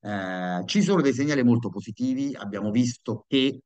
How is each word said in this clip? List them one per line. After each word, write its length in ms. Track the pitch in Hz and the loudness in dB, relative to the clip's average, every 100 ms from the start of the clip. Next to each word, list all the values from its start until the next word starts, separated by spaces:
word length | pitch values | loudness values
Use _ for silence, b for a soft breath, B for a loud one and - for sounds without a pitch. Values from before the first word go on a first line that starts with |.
Eh, 600 | 104 101 92 92 90 90 92 | -6 -6 -4 -4 -4 -4 0
ci 160 | 208 | 2
sono 180 | 185 190 | 4 4
dei 120 | 139 | 4
segnali 300 | 123 147 147 | 2 0 2
molto 280 | 120 117 113 | 4 4 0
positivi, 640 | 95 98 107 127 131 139 | -8 -12 -6 -4 -2 -4
abbiamo 360 | 127 104 98 104 | -6 -8 -6 0
visto 540 | 107 123 120 - 113 _ | 2 0 -2 -8 -8 _
che 340 | 139 135 - | 2 2 -2